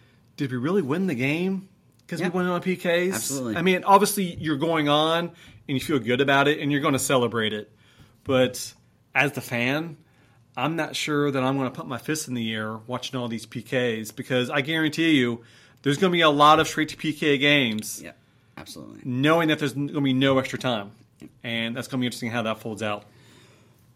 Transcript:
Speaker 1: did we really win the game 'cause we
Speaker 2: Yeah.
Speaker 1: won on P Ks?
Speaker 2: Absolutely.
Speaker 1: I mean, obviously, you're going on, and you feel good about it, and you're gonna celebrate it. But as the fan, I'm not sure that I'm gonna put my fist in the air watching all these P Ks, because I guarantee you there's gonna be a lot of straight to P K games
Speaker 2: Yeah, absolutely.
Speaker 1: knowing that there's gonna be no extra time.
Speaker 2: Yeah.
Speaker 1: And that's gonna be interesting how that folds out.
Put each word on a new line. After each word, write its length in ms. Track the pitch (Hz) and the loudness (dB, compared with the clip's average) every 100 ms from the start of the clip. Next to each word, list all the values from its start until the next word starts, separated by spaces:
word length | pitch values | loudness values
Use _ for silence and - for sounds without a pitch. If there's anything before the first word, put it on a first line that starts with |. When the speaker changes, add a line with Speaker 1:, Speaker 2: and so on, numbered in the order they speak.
| _ _ _ - | _ _ _ -8
Speaker 1:
did 140 | 135 | -4
we 60 | 127 | -2
really 240 | 139 196 | 0 0
win 260 | 131 160 190 | 0 0 0
the 80 | 120 | 0
game 540 | 131 160 185 190 - _ _ _ - | 0 0 -2 -4 -8 _ _ _ -12
'cause 120 | 170 | -6
we 60 | 180 | -4
Speaker 2:
Yeah. 60 | |
Speaker 1:
won 140 | 180 180 | -2 0
on 160 | 180 | -2
P 140 | 185 180 | -2 -2
Ks? 400 | 180 170 180 208 | 0 0 0 -2
Speaker 2:
Absolutely. 400 | 214 139 117 135 | -4 -4 -4 0
Speaker 1:
I 60 | |
mean, 220 | 180 185 | 2 2
obviously, 520 | 196 196 202 208 180 139 | 6 6 6 0 -4 -4
you're 220 | 151 139 | -4 -2
going 320 | 165 160 147 | 0 2 4
on, 420 | 147 160 165 170 - - - - | 4 4 2 -2 -8 -20 -18 -6
and 100 | 135 | -4
you 20 | |
feel 200 | - 143 | 0 0
good 220 | 110 123 | 0 2
about 260 | 139 139 139 | 4 4 4
it, 120 | 156 | 2
and 120 | 147 | 0
you're 100 | 143 | 0
gonna 180 | 156 135 | 0 0
celebrate 540 | - 135 120 117 107 | 2 2 2 0 -2
it. 180 | 104 107 _ _ _ - _ - | -4 -10 _ _ _ -20 _ 0
But 480 | 131 127 - - - _ _ _ 131 | 2 2 0 -12 -16 _ _ _ 0
as 160 | 139 | 0
the 100 | 131 | -2
fan, 560 | - 120 123 147 165 147 _ _ _ _ _ - | -6 -4 -2 -4 -6 -14 _ _ _ _ _ -6
I'm 180 | 139 165 | -4 -4
not 200 | 151 - | -6 -6
sure 360 | 151 147 147 | -4 -2 0
that 100 | 135 | 0
I'm 140 | 127 139 | 0 0
gonna 140 | 127 | -4
put 160 | - 156 | -6 -10
my 100 | 120 | -10
fist 300 | - 156 131 | -6 -6 -6
in 60 | |
the 200 | 123 110 | -6 -4
air 240 | 110 107 113 113 | -4 -6 -10 -10
watching 340 | 123 - 131 | -10 -8 -8
all 80 | 120 | -6
these 180 | 113 - | -8 -10
P 160 | 120 | -14
Ks, 500 | - 131 123 110 107 | -6 -2 -2 -2 -8
because 380 | - - 127 123 | -10 -4 -2 0
I 120 | 147 | -2
guarantee 500 | 139 160 156 160 165 147 | -2 -2 -2 0 2 4
you 240 | 120 120 - - - _ | 2 -2 -10 -20 -20 _
there's 140 | 139 143 | -2 2
gonna 140 | 190 | 2
be 100 | 175 | 4
a 80 | 160 | 4
lot 300 | 147 147 156 | 8 8 8
of 80 | 156 | 4
straight 220 | - 151 | 0 -4
to 80 | - | -4
P 160 | 160 | -4
K 240 | 147 156 139 | -2 0 2
games 640 | 147 147 120 107 107 - | 4 4 2 -2 -6 -12
Speaker 2:
Yeah, 80 | 80 - _ _ _ - | -14 -20 _ _ _ -18
absolutely. 440 | - - 57 - 135 | -16 -16 -18 -12 -6
Speaker 1:
knowing 420 | 123 147 165 160 | 0 4 4 4
that 120 | 151 | 2
there's 140 | 147 | 0
gonna 280 | 127 143 151 | -2 -4 0
be 120 | 139 | 2
no 240 | 131 135 131 | 4 4 4
extra 220 | 131 120 | 2 -2
time. 320 | 127 113 101 - _ _ | -2 -2 -4 -14 _ _
Speaker 2:
Yeah. 60 | - - | -20 -14
Speaker 1:
And 320 | 120 117 113 123 | -6 -4 -4 -6
that's 100 | 120 | -6
gonna 140 | 131 | -4
be 60 | 123 | -4
interesting 240 | - 120 | -4 -6
how 100 | 120 | -4
that 160 | 113 110 | -4 -4
folds 240 | 117 101 | -8 -6
out. 220 | 107 104 - _ - - - _ _ _ _ | -4 -6 -10 _ -20 -20 -20 _ _ _ _